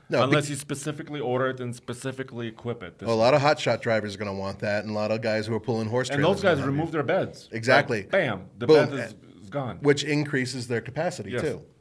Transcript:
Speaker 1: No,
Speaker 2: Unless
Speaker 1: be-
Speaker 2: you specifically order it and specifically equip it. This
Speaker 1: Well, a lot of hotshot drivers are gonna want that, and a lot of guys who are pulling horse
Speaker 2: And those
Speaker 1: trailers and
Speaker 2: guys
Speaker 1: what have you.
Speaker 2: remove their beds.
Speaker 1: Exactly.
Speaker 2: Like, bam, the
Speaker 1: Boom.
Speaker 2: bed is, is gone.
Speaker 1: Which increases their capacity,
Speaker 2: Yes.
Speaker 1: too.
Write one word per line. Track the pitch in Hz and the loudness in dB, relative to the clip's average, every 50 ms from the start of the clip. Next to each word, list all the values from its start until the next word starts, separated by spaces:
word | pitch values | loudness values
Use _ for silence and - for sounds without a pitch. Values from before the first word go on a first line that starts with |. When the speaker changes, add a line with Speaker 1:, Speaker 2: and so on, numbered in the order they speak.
| _ - | _ -2
Speaker 1:
No, | 160 131 123 | 2 2 4
Speaker 2:
Unless | 131 143 147 143 | 4 4 2 2
Speaker 1:
be- | 147 | 0
Speaker 2:
you | 147 | -4
specifically | - - - 147 139 - 156 147 143 - - 147 147 | -8 -8 -8 -8 -6 -6 -6 -6 -8 -8 -10 -8 -6
order | 120 123 123 127 131 131 | -2 -2 0 0 0 0
it | 127 123 | -2 -4
and | 127 120 117 | -6 -8 -8
specifically | - - - 120 120 - 135 127 131 127 123 - 117 120 | -8 -10 -10 -10 -8 -8 -8 -8 -8 -10 -10 -8 -8 -8
equip | 113 110 - - 120 117 117 92 | -8 -10 -8 -8 -8 -6 -6 -10
it. | 87 - - | -14 -14 -6
This | - | -2
Speaker 1:
Well, | 113 113 | 0 2
a | 110 | 4
lot | 110 123 143 | 6 6 6
of | 147 | 6
hotshot | 135 147 151 147 - 139 117 - | 6 4 2 2 2 0 0 0
drivers | - 120 113 110 101 104 101 | 0 0 0 0 0 -2 -6
are | 95 | -6
gonna | 107 101 95 | -6 -6 -4
want | 98 95 98 98 98 | -4 -6 -6 -6 -4
that, | - 107 104 104 101 | -2 -2 -2 -2 -2
and | 107 | -2
a | 107 | -2
lot | 107 104 107 | -2 0 0
of | 110 113 113 | 0 0 0
guys | 110 107 110 104 | 0 0 0 -2
who | 110 113 | -2 -4
are | 107 | -4
pulling | - - 117 110 110 107 | -2 -2 -2 -2 -2 -2
horse | 117 123 127 - | -2 -2 0 0
Speaker 2:
And | 139 143 147 | 0 2 4
those | 170 196 196 | 4 2 4
Speaker 1:
trailers | 190 | 2
and | |
Speaker 2:
guys | 190 165 | 2 2
Speaker 1:
what | 139 | 2
have | 135 | 2
you. | 139 139 | 0 0
Speaker 2:
remove | 143 165 165 156 | 0 -2 -2 -2
their | 160 139 | -2 0
beds. | 113 170 190 139 95 - - - - - | 0 0 0 0 -2 -6 -12 -16 -10 -8
Speaker 1:
Exactly. | 113 113 120 127 139 143 143 123 107 92 | -2 2 4 4 4 4 2 -2 -4 -2
Speaker 2:
Like, | - | -2
bam, | - 196 170 131 104 95 95 - - 98 | 0 0 0 0 -2 -6 -8 -14 -10 -2
the | 117 | 4
Speaker 1:
Boom. | 110 156 151 147 127 | 8 8 8 8 4
Speaker 2:
bed | 143 131 - - 107 - - - - - | 0 -4 -6 -8 -10 -14 -20 -20 -20 -20
is, | - | -16
is | 98 | -10
gone. | 98 143 135 117 95 82 | -8 -6 -6 -6 -8 0
Speaker 1:
Which | 127 143 143 143 147 | 4 4 4 4 2
increases | 147 147 147 151 147 - 131 127 123 123 131 117 117 | 0 0 0 0 0 0 -2 -2 -2 -4 -6 -4 -2
their | 123 113 110 | -2 -2 -2
capacity, | - - 147 165 180 170 - 104 95 | -4 -6 -4 -4 -4 -4 -6 -8 -6
Speaker 2:
Yes. | 120 120 | -4 -4
Speaker 1:
too. | 165 151 110 85 71 - _ _ | -2 -2 -4 -6 -10 -16 _ _